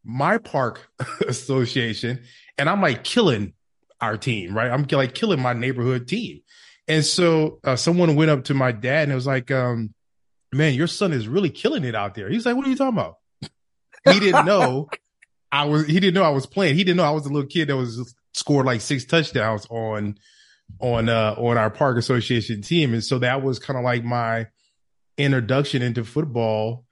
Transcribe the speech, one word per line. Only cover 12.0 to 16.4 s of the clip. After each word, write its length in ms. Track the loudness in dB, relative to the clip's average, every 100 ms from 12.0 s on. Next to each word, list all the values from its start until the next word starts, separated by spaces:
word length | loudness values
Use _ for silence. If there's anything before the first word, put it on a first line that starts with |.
| -4
there." 140 | -6 -6
He's 160 | -4
like, 120 | -2 -2
"What 100 | 0
are 20 |
you 80 | 0
talking 220 | 0 -2
about?" 160 | -4 -8 _ _ -20 _ _ _ _ 0
He 160 | 4 6
didn't 240 | 6 4
know 460 | 4 4 2 0 -6 -10 _ _
<laughs> 320 | _ _ -4
I 120 | -2
was, 220 | 2 2 2
he 80 |
didn't 200 | 2 4
know 100 | 4
I 60 | 4
was 140 | 2